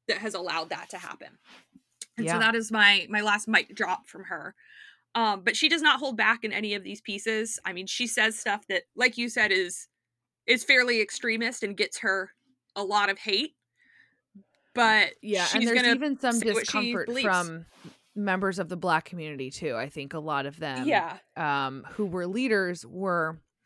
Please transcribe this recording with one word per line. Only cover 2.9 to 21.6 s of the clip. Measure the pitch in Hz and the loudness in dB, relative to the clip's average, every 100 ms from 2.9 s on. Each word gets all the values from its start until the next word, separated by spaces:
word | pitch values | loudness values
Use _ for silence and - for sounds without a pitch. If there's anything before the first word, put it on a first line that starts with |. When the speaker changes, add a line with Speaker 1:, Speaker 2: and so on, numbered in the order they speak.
| 196 - | 6 2
Speaker 1:
my | 208 | -2
last | 214 208 220 | 0 0 2
mic | 196 - 202 | 0 0 -4
drop | 180 185 - | -2 -2 -6
from | - 190 | -18 -12
her. | 165 190 - - - - _ _ 233 | -10 -12 -16 -20 -20 -20 _ _ 0
Um, | 226 196 | 2 2
but | 185 220 | 0 2
she | 311 | 2
does | 320 | 6
not | 302 254 | 6 4
hold | 269 226 | 2 2
back | 214 233 | 2 2
in | 214 | 0
any | 196 208 | -4 -2
of | 202 | -4
these | 190 208 | -6 -12
pieces. | - 202 226 220 220 - 190 | -8 -6 -2 -2 -2 -6 -8
I | |
mean, | 180 190 | -8 -6
she | - 240 | -4 -2
says | 233 220 220 | 2 2 0
stuff | 226 208 - | -4 -4 -2
that, | 190 - - | -4 -4 0
like | 247 240 | 0 0
you | 233 | -4
said, | 233 208 | 0 2
is, | 190 180 - - _ _ _ _ _ - | 2 0 -6 -14 _ _ _ _ _ 0
is | 240 | 0
fairly | - 262 247 226 | 4 4 4 2
extremist | 208 - 240 220 233 233 | 0 -2 -4 -2 -2 -4
and | 208 202 | -6 -4
gets | 208 - | -4 -2
her | 208 190 190 _ _ _ _ 202 | -2 -2 -4 _ _ _ _ -6
a | |
lot | 196 208 202 | 0 2 2
of | 196 | -2
hate. | 220 202 311 _ _ _ _ _ _ _ _ 196 _ _ _ | -2 -2 -2 _ _ _ _ _ _ _ _ -20 _ _ _
But | 240 226 214 180 - | 2 6 6 4 0
Speaker 2:
Yeah, | 214 196 175 | -2 0 2
and | 262 | 2
Speaker 1:
she's | 233 | 4
Speaker 2:
there's | 240 | 4
Speaker 1:
gonna | 240 262 | 4 4
Speaker 2:
even | 302 269 | 0 0
some | 254 233 | 0 2
Speaker 1:
say | 226 | 2
what | 214 - | 0 0
she | 208 240 | -2 0
Speaker 2:
discomfort | 240 - | -2 -2
Speaker 1:
believes. | 247 220 | 0 2
Speaker 2:
from | 180 170 165 165 _ - _ _ 208 | 2 0 -6 -16 _ -20 _ _ -4
members | 202 185 190 185 | 0 2 0 -2
of | 165 | -4
the | 180 | -2
black | 180 160 - | 0 0 0
community | 175 156 139 131 | -10 -10 -8 -8
too. | - 156 113 | -6 -4 -4
I | 139 | -6
think | 151 139 | -8 -10
a | 160 | -8
lot | 156 143 139 | -4 -4 -4
of | 147 | -6
them, | 151 131 285 | -6 -4 0
Speaker 1:
Yeah. | 214 165 170 _ 160 | 2 0 -8 _ -4
Speaker 2:
um, | 151 139 | 0 0